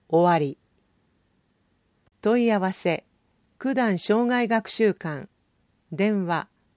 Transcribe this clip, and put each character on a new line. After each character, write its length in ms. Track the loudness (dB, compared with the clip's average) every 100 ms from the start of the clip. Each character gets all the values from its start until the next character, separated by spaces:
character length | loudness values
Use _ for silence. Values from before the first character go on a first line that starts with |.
| 0
終 160 | 2 4
わ 120 | 4
り。 200 | 0 -6 _ _ _ _ _ _ _ _ _ _ _ _ _ _ _ _
問 240 | 0 2 2
い 60 |
合 80 | 2
わ 140 | 0
せ、 320 | -2 -2 -4 -6 _ _ _ _ -10
九 140 | -4
段 240 | -2 0 0
生 300 | 0 0 2
涯 200 | 0 0
学 180 | -2 -2
習 260 | 0 0
館。 360 | 0 -6 -10 -12 _ _ _ _ _ -12
電 320 | -2 0 0 -2
話、 240 | -4 -6 _ _